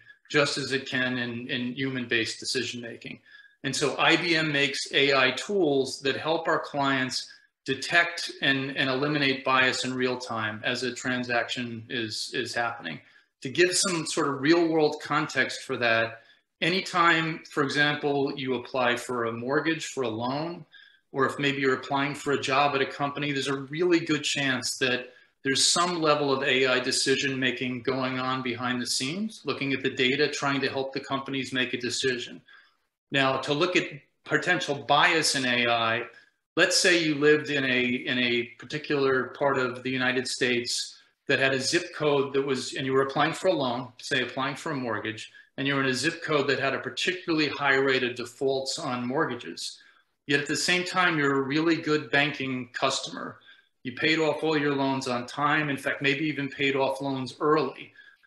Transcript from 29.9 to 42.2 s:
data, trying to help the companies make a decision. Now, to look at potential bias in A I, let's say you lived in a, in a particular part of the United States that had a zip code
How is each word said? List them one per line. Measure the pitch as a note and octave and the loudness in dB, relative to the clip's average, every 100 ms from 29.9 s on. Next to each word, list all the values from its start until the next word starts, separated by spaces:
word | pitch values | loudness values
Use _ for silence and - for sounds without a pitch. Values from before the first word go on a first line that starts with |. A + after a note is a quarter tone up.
data, | C3 B2+ C#3 D3 | 0 2 2 0
trying | - C#3 C#3 | 0 -2 0
to | C3 | -2
help | C3+ C3+ | -2 -4
the | C#3 | -6
companies | - C3+ - C3+ B2 | -6 -6 -4 -6 -4
make | C3 B2 | -2 -2
a | B2+ | -2
decision. | A#2+ - C3+ A#2+ - - - - _ _ _ _ _ | -4 -2 -2 -2 -6 -14 -20 -20 _ _ _ _ _
Now, | C#3 C3+ C3 | 0 2 0
to | - | 0
look | D3 F3+ E3+ | 0 2 2
at | - D3 - _ | 0 -6 -18 _
potential | - D#3 D3+ E3+ - | -2 0 2 0 0
bias | C#3 A2+ C#3+ F3 E3 D3+ C#3+ | -4 2 6 6 4 2 2
in | |
A | B2+ B2 A#2+ | 2 2 2
I, | A#2 A2+ A#2 A#2 - - _ _ - | 2 2 0 -4 -12 -20 _ _ 2
let's | F#3 F3+ | 4 4
say | F#3+ F3 | 4 4
you | D#3 | 2
lived | C#3+ D3 D3+ C3 | 4 6 6 4
in | C#3+ | -2
a, | C3+ B2+ | 2 2
in | B2 B2+ D#3 B2+ | 2 0 -2 0
a | A#2+ A#2+ A#2 - | 2 0 -2 -8
particular | B2 D3+ - C#3+ C3+ C3 A#2+ | -10 -8 -2 2 2 2 0
part | - C#3+ C3 | -2 0 2
of | B2 A#2 | -2 -4
the | C3 | -4
United | C3 B2+ B2+ B2 | -2 0 0 -2
States | - B2 B2 A#2+ - - - _ _ - | 0 0 0 -2 -4 -6 -12 _ _ 0
that | C3+ | 2
had | C3+ | 4
a | C3+ | 2
zip | B2 E3+ F3+ | 2 0 -2
code | - D3+ C#3+ | -2 2 2